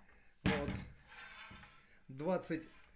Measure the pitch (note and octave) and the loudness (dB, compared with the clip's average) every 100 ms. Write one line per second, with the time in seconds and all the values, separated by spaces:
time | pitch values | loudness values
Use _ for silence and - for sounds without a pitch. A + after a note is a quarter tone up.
0 | - - - - - D3 C#3+ - - - | -18 -20 -20 2 6 6 4 0 -4 -12
1 | - - - - - - - - - - | -16 -14 -12 -12 -14 -14 -16 -20 -20 -20
2 | - C3 D#3 F#3 - D#3+ - - - | -12 -4 2 2 2 -2 -4 -14 -20